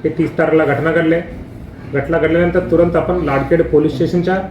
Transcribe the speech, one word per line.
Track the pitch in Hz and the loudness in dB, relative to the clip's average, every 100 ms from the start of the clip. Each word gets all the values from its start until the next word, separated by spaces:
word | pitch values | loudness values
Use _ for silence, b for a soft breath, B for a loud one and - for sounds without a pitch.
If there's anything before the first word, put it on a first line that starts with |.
हे | 156 | -2
तीस | - 151 - | -2 -2 0
तारखेला | 160 160 | 2 2
घटना | 147 131 156 | 2 0 0
घडले. | 160 160 165 180 - - - - - - | 2 2 0 -2 -12 -14 -16 -16 -16 -6
घटना | 139 147 165 | -4 -2 0
घडल्यानंतर | 160 170 175 175 | 2 2 2 0
तुरंत | - 170 170 170 | 2 2 4 2
आपण | - 180 | 0 -2
लाडखेड | 147 135 135 170 | 0 -2 0 0
पोलीस | - 151 151 | 4 2 2
स्टेशनच्या | 135 165 180 170 190 185 | 0 0 0 0 -2 -4